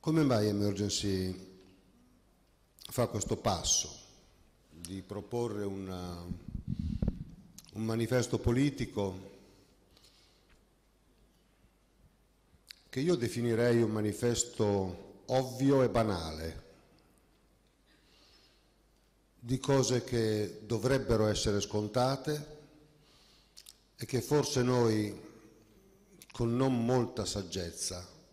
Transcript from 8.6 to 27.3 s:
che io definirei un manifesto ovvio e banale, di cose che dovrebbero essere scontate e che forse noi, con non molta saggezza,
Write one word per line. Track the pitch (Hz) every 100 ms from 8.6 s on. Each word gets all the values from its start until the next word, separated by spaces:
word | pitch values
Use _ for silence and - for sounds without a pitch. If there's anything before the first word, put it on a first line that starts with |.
| 143 135 113 107 98 92 92 - - - _ _ _ - - _ _ _ _ - _ _ _ _ _ _ _ _ _ _ _ _ _ _ - _ _ _ _ _ _ - _
che | 131
io | 160
definirei | 165 117 120 120 113 120 120
un | 113
manifesto | 107 107 101 120 113 - - 107 101 95 90 - - -
ovvio | 127 123 117 139 139
e | 123
banale, | 113 110 90 80 78 80 - - - _ _ _ _ _ _ _ _ _ _ _ _ _ _ - - _ _ _ _ _ _ _ _ _ _
di | 120 127
cose | - 135 113 123
che | 117 120 110 107 101 - -
dovrebbero | 113 123 131 - 110 107
essere | 101 113 101
scontate | 98 104 104 123 127 135 151 151 147 - - - - _ _ _ - _ _ - - - _ -
e | -
che | 127
forse | - 147 131 131
noi, | 123 123 117 110 104 98 - - - - - - - - _ - -
con | - 117 120
non | 135 123
molta | 117 127 120 -
saggezza, | 98